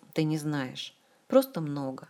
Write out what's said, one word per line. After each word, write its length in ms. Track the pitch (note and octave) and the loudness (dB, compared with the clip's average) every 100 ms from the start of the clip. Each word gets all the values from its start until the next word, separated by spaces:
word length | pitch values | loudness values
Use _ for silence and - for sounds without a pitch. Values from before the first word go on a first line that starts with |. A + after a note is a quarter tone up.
| - | -6
ты 100 | - | 0
не 140 | D#3 D#3 | 2 2
знаешь. 600 | D3+ D3 C3 C#3 - - _ _ - | 0 -2 -4 -8 -12 -16 _ _ 2
Просто 340 | C4 C4 F3 | 4 4 0
много, 460 | D3+ C#3+ C3+ C3 - | -4 -4 -4 -6 -12